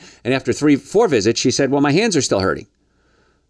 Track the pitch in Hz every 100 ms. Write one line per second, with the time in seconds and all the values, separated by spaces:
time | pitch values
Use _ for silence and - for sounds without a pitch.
0 | - - 117 135 - 110 147 139 - 196
1 | 226 123 98 113 131 - 135 139 143 160
2 | 233 160 - 101 95 69 - _ _ _
3 | _ _ _ _